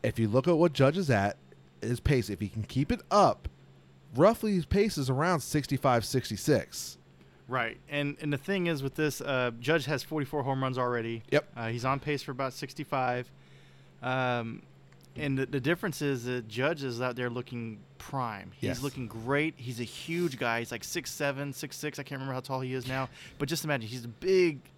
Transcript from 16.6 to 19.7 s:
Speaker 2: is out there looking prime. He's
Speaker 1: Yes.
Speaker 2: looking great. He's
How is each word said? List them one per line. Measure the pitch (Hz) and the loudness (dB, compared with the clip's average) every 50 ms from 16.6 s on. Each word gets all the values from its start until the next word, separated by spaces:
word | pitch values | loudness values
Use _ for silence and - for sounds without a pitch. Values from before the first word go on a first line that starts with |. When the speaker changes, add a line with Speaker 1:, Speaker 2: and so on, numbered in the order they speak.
| 131 151 170 147 139 | 0 0 0 0 -4
Speaker 2:
is | 131 117 117 | -6 -4 -2
out | 127 127 120 | -2 -2 -2
there | 123 123 123 | -2 -4 -2
looking | 120 123 123 - 127 120 117 113 110 104 - - - | -4 -4 -8 -6 -8 -8 -8 -8 -10 -12 -18 -20 -20
prime. | - - - - 135 123 117 107 98 95 92 - | -18 -14 -8 -4 -4 -4 -4 -6 -8 -12 -14 -10
He's | - - - | -6 -4 -4
Speaker 1:
Yes. | - 120 135 | -4 -4 -6
Speaker 2:
looking | 143 - 135 123 | -6 -6 -6 -10
great. | 107 107 113 113 123 139 143 151 160 - | -8 -8 -8 -2 0 0 2 2 0 -4
He's | - 117 123 | -6 -10 -10